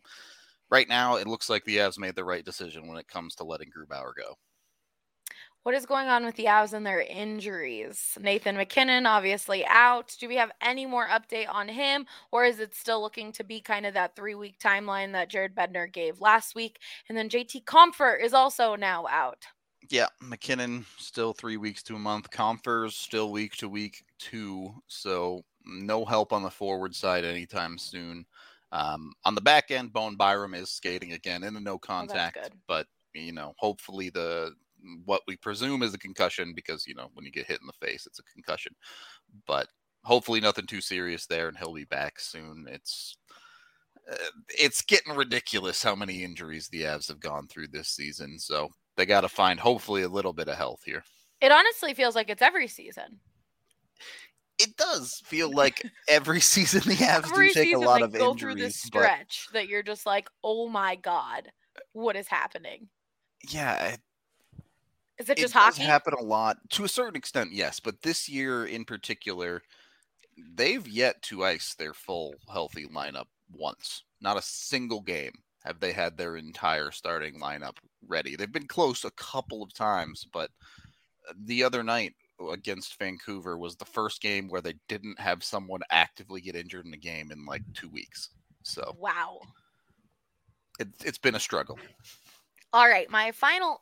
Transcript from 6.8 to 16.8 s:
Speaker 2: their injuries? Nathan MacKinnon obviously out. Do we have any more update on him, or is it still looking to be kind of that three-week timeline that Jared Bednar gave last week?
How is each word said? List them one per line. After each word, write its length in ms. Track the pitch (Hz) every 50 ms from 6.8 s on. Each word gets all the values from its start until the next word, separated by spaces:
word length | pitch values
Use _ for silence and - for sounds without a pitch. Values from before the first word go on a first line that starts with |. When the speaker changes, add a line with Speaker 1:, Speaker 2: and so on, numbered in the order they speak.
| 214
Speaker 2:
their 180 | 202 190 170
injuries? 1160 | - - - 190 208 214 214 214 190 208 190 170 151 127 117 107 110 - 202 - - - - -
Nathan 360 | 202 202 202 - - 202 202
MacKinnon 500 | 196 196 190 - 277 262 262 254 254 254
obviously 580 | 226 214 208 190 196 202 196 - - 196 190 -
out. 520 | - - 233 240 247 247 240 240 - - -
Do 80 | 247
we 80 | 233 247
have 160 | 254 233 214 - -
any 260 | 208 240 254 269 269
more 200 | 262 247 240 226
update 420 | 170 208 226 226 - 233 226 214 -
on 200 | - 208 202 208
him, 360 | 220 262 285 277 277 285 269 - - - - _
or 120 | - 233 247
is 140 | 240 233 214
it 160 | 220 208 -
still 260 | - - 226 226 214
looking 300 | 208 214 - 233 214 214
to 120 | 220 - 214
be 160 | 190 226 220
kind 260 | 208 - 214 202 208
of 80 | 202 196
that 220 | 190 180 170 -
three-week 420 | 208 202 214 208 202 208 202 190 -
timeline 540 | - 208 196 202 208 202 196 196 196 196
that 180 | 196 185 175 175
Jared 240 | - 190 190 190 190
Bednar 380 | 196 180 180 185 180 175 180
gave 280 | - 180 165 160 165 -
last 360 | 196 214 220 226 - - -
week? 240 | 226 226 220 - _